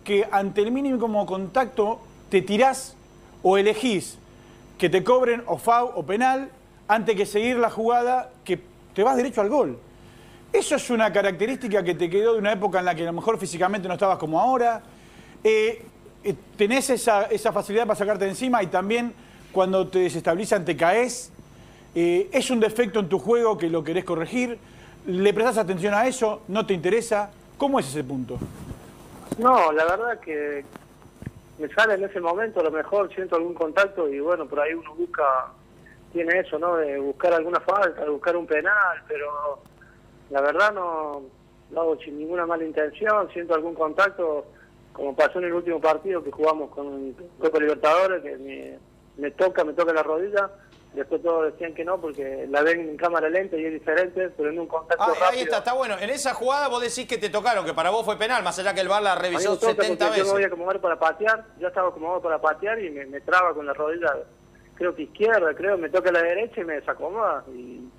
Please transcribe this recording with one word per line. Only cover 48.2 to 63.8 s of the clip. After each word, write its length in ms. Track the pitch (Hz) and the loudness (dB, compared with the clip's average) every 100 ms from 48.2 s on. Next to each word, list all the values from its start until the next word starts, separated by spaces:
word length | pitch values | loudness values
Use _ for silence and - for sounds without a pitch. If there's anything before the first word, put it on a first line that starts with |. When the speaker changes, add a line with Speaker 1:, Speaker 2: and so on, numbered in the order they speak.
Speaker 2:
que 140 | 143 131 | -6 -12
me, 420 | 139 135 131 131 - _ _ - | -12 -14 -14 -18 -20 _ _ -8
me 80 | 143 | -6
toca, 340 | - 185 185 | 0 0 2
me 80 | 156 | 0
toca 200 | 160 170 | 0 2
la 100 | 160 | 2
rodilla, 480 | 151 160 202 202 196 - - - - | 0 -2 0 0 -2 -6 -20 -20 -14
después 280 | 139 135 160 | -10 -4 -2
todos 300 | 170 165 156 | 0 0 0
decían 220 | - 165 | -4 -10
que 100 | 160 | -8
no, 160 | 165 185 | -4 -4
porque 460 | 165 143 135 135 131 | -6 -8 -8 -8 -2
la 120 | 143 | 2
ven 180 | 156 170 | 2 2
en 160 | 160 151 | -2 -4
cámara 320 | 170 165 160 | -2 0 0
lenta 260 | 185 190 165 | 0 -2 -4
y 80 | 160 | -4
es 60 | |
diferente, 580 | 156 160 160 180 185 180 165 | -6 -2 0 0 -2 -4 -4
pero 120 | 151 | -4
en 100 | 170 | -4
un 80 | 160 | -6
contacto 380 | 160 160 170 | -6 -2 0
Speaker 3:
Ah, 40 | 220 | 2
Speaker 2:
rápido. 200 | - 185 | 4 2
Speaker 3:
ahí 100 | 254 | 2
está, 160 | - 208 | 0 -2
está 160 | 233 | 0
bueno. 220 | 262 240 190 | -2 -2 -4
En 80 | 208 | -4
esa 240 | 277 269 | -4 -4
jugada 360 | 214 247 285 277 | -2 0 0 0
vos 120 | 240 | -2
decís 260 | 233 254 - | -4 -6 -6
que 120 | 226 | -4
te 100 | 202 | -2
tocaron, 380 | 208 233 202 165 | 0 0 0 0
que 80 | |
para 160 | 160 170 | 0 0
vos 140 | 220 | 0
fue 120 | 214 180 | 0 -2
penal, 240 | 226 240 | 0 0
más 160 | 180 175 | -2 -2
allá 140 | 196 | -2
que 60 | 185 | 0
el 80 | 185 | 0
var 140 | 208 | 2
la 100 | 202 | 2
Speaker 2:
A 40 | 175 | 0
mí 60 | |
Speaker 3:
revisó 280 | 180 170 202 | 0 0 0
Speaker 2:
me 40 | 190 | 2
toca 140 | 226 | 2
Speaker 3:
setenta 320 | 214 190 170 214 | 2 0 2 0
Speaker 2:
porque 140 | 208 | 2
yo 40 | |
me 60 | 196 | 2
Speaker 3:
veces. 20 | |
Speaker 2:
voy 100 | 196 | 2
a 40 | 196 | 0
acomodar 340 | 170 180 196 | -2 -4 -2
para 180 | 180 165 | -2 2
patear, 460 | 160 - 220 220 - - | 0 2 0 0 -4 -8
ya 80 | 175 | -6
estaba 200 | 190 180 | -2 -2
acomodado 320 | 165 165 180 | -2 -6 -4
para 180 | 170 151 | -2 0
patear 400 | 156 151 202 226 | 0 -2 -4 -4
y 60 | 175 | -6
me, 140 | 143 135 | -10 -12
me 140 | 143 | -12
traba 320 | - 180 175 | 0 2 2
con 140 | 151 143 | 0 -4
la 80 | |
rodilla, 360 | 139 | -4